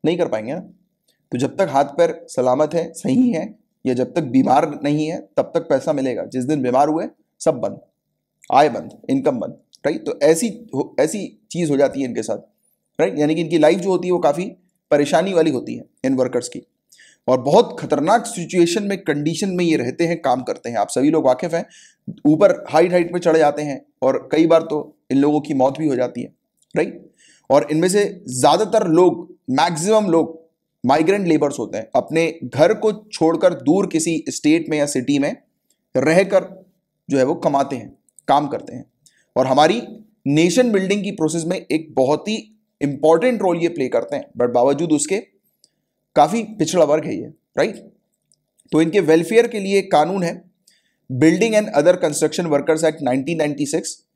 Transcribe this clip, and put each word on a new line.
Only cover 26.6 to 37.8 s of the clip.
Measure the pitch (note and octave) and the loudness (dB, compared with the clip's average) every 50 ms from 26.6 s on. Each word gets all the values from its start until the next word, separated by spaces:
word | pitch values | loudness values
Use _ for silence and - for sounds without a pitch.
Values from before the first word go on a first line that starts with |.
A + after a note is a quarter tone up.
| _ _ _ | _ _ _
राइट? | - - - - - - - _ _ _ _ _ _ _ _ | -4 -4 -4 -6 -16 -20 -20 _ _ _ _ _ _ _ _
और | C3+ D3 D3 - | 2 2 2 2
इनमें | D#3 D#3 E3+ F#3 | -2 0 0 2
से | F3+ G#3 G3+ G3 - - - - | 2 2 0 0 -4 -10 -14 -12
ज़्यादातर | B2 B2+ B2+ D3 D3+ F3+ G#3+ F#3+ A3+ A3 - | -6 2 4 4 4 4 0 0 0 0 2
लोग, | F3 D#3 E3+ F3+ F3+ - - - - - _ _ - | 4 4 6 4 4 2 0 -10 -18 -20 _ _ -4
मैक्सिमम | B2+ C3+ D#3 F3 E3+ D3+ D#3+ G3+ A3 G#3+ G#3+ | 0 0 0 0 0 -2 0 2 2 2 2
लोग | F#3+ E3 E3 D3 G#2 G2 - _ _ _ _ _ _ _ _ - | 2 2 2 0 0 -4 -18 _ _ _ _ _ _ _ _ 0
माइग्रेंट | A#2+ C3+ D#3 E3 D#3+ G3 G#3 G3 | 0 2 2 2 2 0 0 2
लेबर्स | E3+ D#3 D3+ C#3+ C#3+ C#3 - | 2 2 2 2 0 -2 -4
होते | A#2 G#2 - G2+ | -8 -8 -8 -10
हैं, | A2 - _ | -10 -2 _
अपने | B2+ A#2+ - D#3 D#3+ E3 D#3+ - - - | -2 -2 0 -2 -2 -2 -2 -4 -8 -14
घर | B2 - C3+ D#3 F3+ A3 | -10 2 2 4 4 4
को | - G#3+ A3 G#3+ G#3+ - _ - | 0 -2 -4 -4 -4 -12 _ -4
छोड़कर | - E3 D#3+ E3+ E3 F#3+ F3+ F3 | 0 0 2 2 4 2 2 0
दूर | F3 - C#3+ D#3+ G3 G3 | 2 0 0 0 0 0
किसी | F3+ - D#3+ D#3 E3+ E3 D3+ - - | -2 -2 -2 -2 -2 -4 -4 -4 -8
स्टेट | B2+ - - D3+ D#3 E3+ D#3+ C#3+ | -10 -2 2 2 2 2 0 -2
में | D#3 D3+ | -2 -2
या | C#3+ | -2
सिटी | C#3+ - - B2+ A#2+ C#3+ C#3 | -2 -2 -4 -2 0 0 0
में | C#3 D3 - - _ _ _ _ _ _ _ _ _ _ _ | 0 -2 -4 -8 _ _ _ _ _ _ _ _ _ _ _
रहकर | C3 B2+ D3+ D#3+ F3+ G3+ F#3 G#3 F#3+ - - - - - _ _ _ _ _ _ _ _ - | 0 0 4 4 4 2 4 0 0 0 -2 -16 -20 -20 _ _ _ _ _ _ _ _ -4
जो | C3 C3+ | 0 0
है | C3 | 2
वो | C3 E3+ | 2 0
कमाते | F3 D3 D#3 C#3+ C#3 C#3 C3 C#3+ | -2 -2 -2 0 0 -2 -2 -4
हैं, | B2 | -10